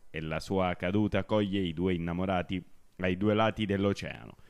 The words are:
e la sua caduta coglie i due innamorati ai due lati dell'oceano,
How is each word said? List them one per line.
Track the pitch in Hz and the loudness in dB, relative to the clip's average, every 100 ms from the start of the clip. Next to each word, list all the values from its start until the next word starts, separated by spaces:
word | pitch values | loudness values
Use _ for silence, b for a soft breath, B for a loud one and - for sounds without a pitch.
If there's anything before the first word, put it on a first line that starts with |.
| - | -12
e | 80 | -8
la | 78 80 | -4 -4
sua | - 95 90 | -2 0 0
caduta | 87 90 101 104 101 | 0 0 2 2 0
coglie | 92 107 101 98 | 2 2 2 0
i | 90 | -2
due | 78 92 | 0 0
innamorati | 90 85 87 92 90 87 92 - - - - | 0 -2 -2 0 0 0 -4 -6 -16 -16 -4
ai | 92 92 | -2 2
due | 104 | 2
lati | 107 110 107 | 4 2 2
dell'oceano, | 104 98 101 98 73 57 57 - | 0 2 2 0 -4 -10 -14 -18